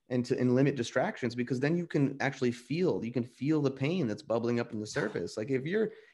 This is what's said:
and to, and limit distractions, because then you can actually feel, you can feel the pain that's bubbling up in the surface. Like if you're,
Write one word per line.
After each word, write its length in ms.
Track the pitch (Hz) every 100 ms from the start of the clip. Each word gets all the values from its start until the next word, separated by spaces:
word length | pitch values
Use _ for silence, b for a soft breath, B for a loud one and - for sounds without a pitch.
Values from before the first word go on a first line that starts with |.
| -
and 160 | 123
to, 140 | 120 123
and 160 | 123
limit 220 | 123 139 139
distractions, 580 | 117 127 180 - 120
because 240 | 123 123 123
then 180 | 143 175
you 100 | 165
can 300 | 160 135 135
actually 320 | 131 - 123
feel, 520 | 117 - 160 175 92
you 60 | 113
can 140 | 120
feel 360 | 123 - 139 156
the 100 | 139
pain 360 | 139 135 185 120
that's 160 | 104
bubbling 380 | - 113 117 120
up 120 | 120
in 60 | 107
the 80 | 107
surface. 500 | 135 107 104 90 107
Like 140 | 107
if 160 | 131 147
you're, 240 | 214 214 B B